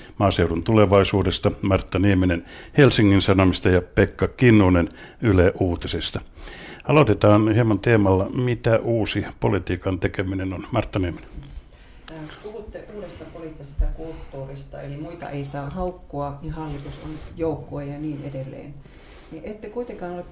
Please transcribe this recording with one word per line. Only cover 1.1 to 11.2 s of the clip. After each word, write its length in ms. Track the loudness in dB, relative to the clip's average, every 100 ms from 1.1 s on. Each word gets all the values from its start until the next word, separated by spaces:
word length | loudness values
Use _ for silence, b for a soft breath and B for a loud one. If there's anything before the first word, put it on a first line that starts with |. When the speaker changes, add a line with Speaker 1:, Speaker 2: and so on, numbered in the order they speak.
| 2 0 0 -2 -2
Speaker 1:
Martta 360 | 0 0 0 0
Nieminen 460 | 4 4 2 0 -6 B B 6
Helsingin 420 | 6 6 6 6
Sanomista 460 | 4 6 4 4 4
ja 140 | 2
Pekka 460 | 2 0 0 0 -4
Kinnunen 600 | 2 6 6 6 4 0 B B B
Yle 300 | 2 4 4 2
Uutisista. 600 | -2 -4 -6 -6 -6 -8 -10 B B B B B
Aloitetaan 720 | 2 4 4 4 6 6 4
hieman 240 | 2 2 2
teemalla, 480 | 2 4 4 2 0
mitä 440 | -2 -2 -2 0 0
uusi 460 | 0 -2 -2 -4 -6 -4
politiikan 580 | -2 -2 -2 -4 -4 -2
tekeminen 520 | -4 -4 -6 -4 -6
on. 140 | -8 -6
Martta 280 | -4 -2 -4
Nieminen. 300 | -4 -6